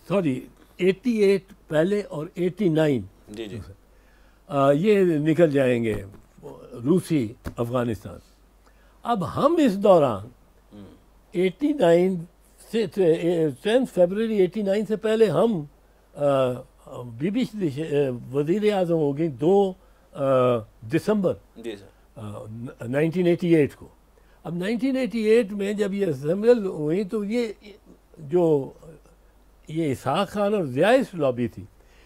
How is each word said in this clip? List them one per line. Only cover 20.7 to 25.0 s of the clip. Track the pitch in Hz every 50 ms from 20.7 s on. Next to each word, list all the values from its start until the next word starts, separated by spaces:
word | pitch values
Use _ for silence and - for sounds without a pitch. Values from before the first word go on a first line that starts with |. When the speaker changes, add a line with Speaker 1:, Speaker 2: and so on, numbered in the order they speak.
| _ _ 113
Speaker 1:
दिसंबर, | 110 151 156 - 202 214 202 180 151 - - - _ - 117
Speaker 2:
जी | 113 117 104
सर। | 98 101 - - _ _ _ -
Speaker 1:
अ, | - 104 104 104 113 113 107
न-, | 110 117 120 143 - - 131
नाइनटीन | 113 131 143 160 165 156 185 180
एटी | 170 175 170 180 170 165
एट | 156 139 - -
को। | - - - _ _ _ _ _ _ _ _ _ _ -
अब | 160 170
नाइनटीन | 170 180 208 240 196 254 269 262
एटी | 262